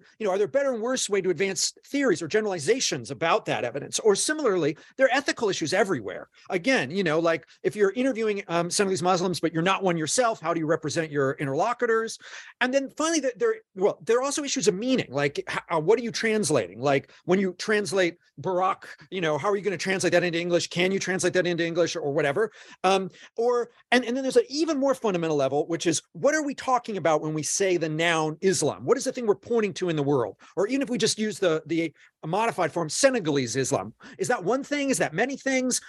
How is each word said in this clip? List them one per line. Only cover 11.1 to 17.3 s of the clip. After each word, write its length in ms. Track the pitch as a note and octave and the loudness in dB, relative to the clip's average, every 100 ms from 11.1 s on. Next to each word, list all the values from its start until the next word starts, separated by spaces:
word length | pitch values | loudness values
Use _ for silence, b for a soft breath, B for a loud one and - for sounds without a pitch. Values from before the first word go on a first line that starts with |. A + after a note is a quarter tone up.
your 220 | D3 C3+ - | 0 0 -2
interlocutors? 800 | C#3 C#3 G#3 A#3+ A#3+ A3+ A3 - B B B - | -4 0 -2 0 0 0 -2 -8 B B B -4
And 120 | B3+ | 0
then 180 | C#4 C4 - | 0 -2 -2
finally, 240 | D#4 E4 | -2 0
the, 120 | C4 A#3+ | -2 0
there, 180 | A#3 A3 - | -2 -2 -8
well, 240 | F#3 F#3+ - | 0 0 0
there 140 | D3 A#3+ | 0 0
are 40 | |
also 220 | C#4 C#4 | 0 -4
issues 240 | C#4 C4 F#3+ | -4 0 2
of 60 | |
meaning, 320 | F#3 B3 B3+ - | 2 0 0 0
like, 280 | C3 C#3+ E3+ | -2 -2 -2
h-, 200 | - F#3 - | -6 -8 -4
uh, 100 | E3+ | 0
what 180 | D#3 A#3 | 2 2
are 40 | |
you 80 | A#3 | 0
translating? 680 | - A3+ G#3+ E3+ D3 F2+ G2 | -4 0 0 2 0 -2 -2
Like, 300 | C#3 C#3 - B | 0 0 -2 B
when 140 | - | 0